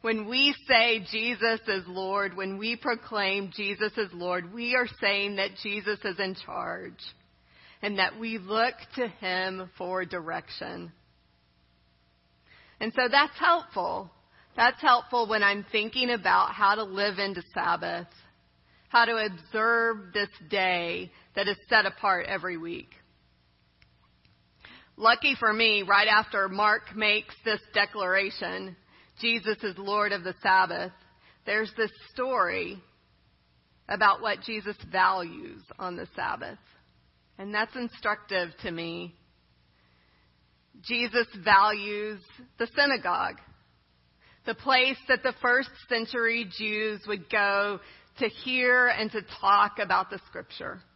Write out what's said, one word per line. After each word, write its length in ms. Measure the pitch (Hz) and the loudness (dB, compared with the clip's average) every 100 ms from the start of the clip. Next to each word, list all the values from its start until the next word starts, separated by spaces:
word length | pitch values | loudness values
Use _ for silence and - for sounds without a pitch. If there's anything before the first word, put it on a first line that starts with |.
When 260 | 226 220 208 | -2 -4 -2
we 260 | 254 285 277 - | 2 2 0 4
say 380 | 240 233 220 185 | 4 6 0 -4
Jesus 500 | 220 226 233 226 220 226 | -6 -4 0 0 0 -2
is 160 | 196 175 | -4 -4
Lord, 500 | 185 190 196 196 180 | -8 -2 -2 -2 -4
when 220 | 190 196 | -8 -6
we 180 | 220 233 | -6 -4
proclaim 760 | 277 226 - 220 196 196 196 - | -4 -6 -4 -2 -2 -2 -6 -6
Jesus 360 | 202 196 208 220 | -6 -4 -4 -4
is 140 | 202 | -6
Lord, 400 | 175 175 180 175 | -6 -4 -4 -6
we 220 | 220 240 | -8 -2
are 140 | 254 240 - | 0 -2 -2
saying 360 | 202 202 202 202 | -2 0 -2 -4
that 140 | 196 190 | -6 -6
Jesus 360 | 214 208 196 208 | -8 -6 -4 -4
is 140 | 208 180 | -6 -4
in 160 | 196 190 | -6 -6
charge 540 | - 180 175 175 180 180 - - _ _ _ _ - - | -10 -8 -8 -8 -12 -16 -20 -20 _ _ _ _ -20 -8
and 180 | 208 202 | -6 0
that 200 | 185 220 | 0 -2
we 200 | 226 226 | -8 -8
look 360 | 185 214 240 247 - - | -4 0 0 -2 -14 -6
to 100 | 233 | -6
him 640 | - 190 185 185 190 185 - | -4 -4 -2 -2 -6 -12 -10
for 260 | 180 185 | -6 -4
direction. 880 | 180 185 160 165 - - 180 175 170 - _ _ _ _ _ _ _ _ _ _ _ _ _ _ _ - - _ | -4 -8 -6 -8 -10 -12 -10 -10 -14 -18 _ _ _ _ _ _ _ _ _ _ _ _ _ _ _ -20 -20 _
And 120 | 214 | -4
so 80 | 240 247 | 0 4
that's 300 | 277 302 - | 4 4 2
helpful. 720 | 349 339 - 202 175 175 185 _ _ _ _ - | 4 4 2 -6 -4 -4 -8 _ _ _ _ 2
That's 240 | 233 254 | 2 4
helpful 460 | 269 240 - 247 220 | 4 4 4 -2 0
when 160 | 214 | 2
I'm 200 | 202 202 196 | 2 2 -2
thinking 400 | 220 214 262 247 | -4 -2 -2 -2
about 420 | 233 180 185 190 | 0 2 4 2
how 220 | 190 202 | 2 2
to 80 | 214 | 2
live 380 | 208 190 202 190 | -2 -2 -2 0
into 220 | 196 185 - | -4 -4 -8
Sabbath, 540 | - - 175 170 170 175 - - _ _ _ _ _ _ | -4 -2 -2 -2 -6 -10 -20 -20 _ _ _ _ _ _
how 160 | 240 | 4
to 200 | 233 226 | 4 2
observe 880 | 214 175 160 220 226 233 233 220 185 | -2 -4 -6 0 2 4 2 -2 -6
this 160 | 208 202 - 160 | -4 -4 -8 -6
day 640 | 202 185 180 170 175 185 - _ - | 0 2 0 -2 -6 -10 -16 _ -4
that 100 | 196 | -2
is 100 | 196 - | -4 2
set 180 | 226 196 | 4 4
apart 400 | - 202 180 175 | 0 0 2 0
every 300 | 190 175 170 | -6 -6 -8
week. 340 | 170 170 - - _ _ _ _ _ _ _ _ _ _ _ _ _ _ _ _ - - _ - | -8 -10 -14 -20 _ _ _ _ _ _ _ _ _ _ _ _ _ _ _ _ -20 -20 _ 2
Lucky 400 | 220 233 294 269 | 4 4 2 2
for 140 | 226 | 2
me, 320 | 214 226 208 190 | 4 4 2 4
right 200 | 202 214 | 4 6
after 400 | 214 220 208 196 | 4 4 -2 -2
Mark 460 | 190 214 214 - | 2 2 2 -2
makes 400 | 202 214 214 - - | -2 0 0 -2 -8
this 160 | 226 214 - | -4 -4 -2
declaration, 1040 | 214 202 214 185 190 196 - 180 185 190 180 _ _ _ _ | -2 0 -2 0 0 0 -6 -8 -8 -12 -16 _ _ _ _
"Jesus 360 | 233 226 190 214 | -2 0 -2 -4
is 140 | 214 180 | -4 -8
Lord 340 | 202 208 208 | -2 0 0
of 100 | 196 | -2
the 120 | 180 175 | -6 -2
Sabbath," 500 | 196 190 185 170 180 - _ _ _ _ - | 4 4 4 -2 -6 -10 _ _ _ _ -4
there's 260 | 214 220 | -2 -2
this 180 | - 214 - - | -4 -4 -4 -18
story 720 | - 254 254 180 185 180 190 _ _ _ _ _ _ _ _ _ _ - | -6 -2 0 0 -2 -6 -10 _ _ _ _ _ _ _ _ _ _ -8
about 320 | 202 208 196 | 2 4 4
what 220 | 220 202 | 0 -4
Jesus 340 | 214 220 196 202 - | -6 -8 -8 -12 -6
values 720 | 185 190 190 170 170 - - - - | 2 4 2 -4 -10 -16 -18 -20 -10
on 180 | 185 175 | -10 -8
the 100 | 165 | -12
Sabbath. 440 | - - - 170 - _ _ _ _ _ _ _ - | -8 -6 -6 -10 -14 _ _ _ _ _ _ _ -16
And 160 | 196 | -6
that's 200 | 208 220 | -4 -4
instructive 800 | 262 240 - 214 208 - 190 175 - | -4 -8 -4 -4 -4 -4 -4 -4 -8
to 120 | 160 | -10
me. 460 | 165 170 170 175 - _ _ _ _ _ _ _ _ _ _ _ _ _ _ _ - | -8 -8 -8 -12 -16 _ _ _ _ _ _ _ _ _ _ _ _ _ _ _ -18
Jesus 440 | 185 240 240 233 226 202 | -6 -2 0 0 0 -2
values 840 | 180 196 208 214 202 208 214 208 - - 254 _ | 6 8 8 4 -4 -6 -6 -10 -16 -20 -20 _
the 80 | 233 | -4
synagogue, 760 | - 285 254 180 175 180 170 - _ _ _ _ _ _ _ _ _ | 2 2 2 0 -2 -2 -6 -18 _ _ _ _ _ _ _ _ _
the 100 | - | -8
place 440 | 226 269 262 254 262 - | -6 2 4 4 0 0
that 140 | 254 | 2
the 100 | 262 - | 2 0
first 300 | 247 247 269 - - | 2 2 0 -10 -4
century 560 | 233 226 247 226 233 | -2 -2 0 0 0
Jews 560 | 214 - 214 214 220 208 208 | -4 -6 -4 -2 -2 -4 -6
would 240 | 208 165 | -8 -2
go 500 | 220 202 202 202 190 - - _ - | 2 2 2 0 -4 -10 -20 _ -4
to 100 | 226 | -4
hear 600 | - 262 254 247 254 247 | -4 -4 0 4 6 4
and 220 | 233 220 | 2 -2
to 100 | 220 185 - | -4 -8 -2
talk 380 | 196 202 202 - | 4 6 4 0
about 320 | 202 185 190 | 0 0 0
the 80 | 190 - | -10 -12
scripture. 560 | 175 - - - 190 _ | -16 -14 -12 -10 -12 _